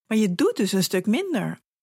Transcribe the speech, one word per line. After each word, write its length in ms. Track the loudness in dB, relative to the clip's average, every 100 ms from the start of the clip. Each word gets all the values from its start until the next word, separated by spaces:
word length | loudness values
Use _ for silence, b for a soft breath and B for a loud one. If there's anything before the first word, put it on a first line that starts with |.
| -2
Maar 120 | 0
je 160 | 2
doet 220 | 2 0 2
dus 160 | 0
een 100 | 0
stuk 240 | 0 -2 0
minder 540 | 0 -2 -4 -4 -8 _ _